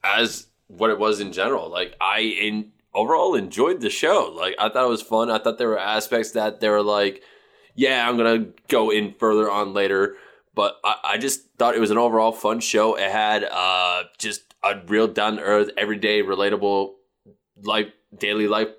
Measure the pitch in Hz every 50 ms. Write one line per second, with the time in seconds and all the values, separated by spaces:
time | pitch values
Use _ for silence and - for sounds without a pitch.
0 | - 98 101 110 117 107 - - - _ _ _ _ _ 95 85 107 110 107 98
1 | 104 110 107 101 101 95 82 90 95 117 135 107 82 82 87 87 90 87 - -
2 | 92 95 101 110 110 110 98 90 104 107 107 107 107 - _ _ _ _ _ 98
3 | 107 123 160 - 175 190 170 120 98 90 87 104 131 160 185 180 120 101 - -
4 | - 156 196 196 131 82 80 82 85 92 - - 104 110 - 127 127 123 120 110
5 | - - 113 110 117 117 113 107 - 113 110 - 123 117 107 98 95 101 107 110
6 | 104 - 123 117 110 110 - 117 107 107 104 - - 107 104 104 104 104 104 101
7 | 101 98 95 - - - - _ _ _ _ _ _ _ _ - 135 131 135 123
8 | 117 120 123 117 113 117 113 113 110 90 - _ _ _ 139 120 110 110 107 107
9 | 107 101 - _ 117 110 107 107 107 104 101 104 104 98 95 101 101 98 98 95
10 | 98 101 101 - - - - _ _ _ _ - 101 101 - - - 101 107 -
11 | - - 101 107 123 135 131 - _ _ _ _ 117 120 107 110 113 104 107 113
12 | 117 120 113 110 113 113 113 - - 104 113 117 110 - - 107 107 113 107 -
13 | 98 95 98 110 107 107 107 104 101 - - 90 90 92 92 92 90 90 90 90
14 | 90 - _ _ - 107 101 - _ _ _ _ - 101 101 98 87 87 104 107
15 | 110 110 - 110 104 110 110 104 - 98 104 104 104 104 - - 104 107 107 104
16 | 101 104 104 107 101 95 98 92 101 101 104 98 101 101 101 98 98 98 - _
17 | _ _ _ _ _ - _ _ _ _ _ 101 101 104 107 110 104 104 - _
18 | _ _ - 101 - 104 104 107 107 104 104 107 110 110 -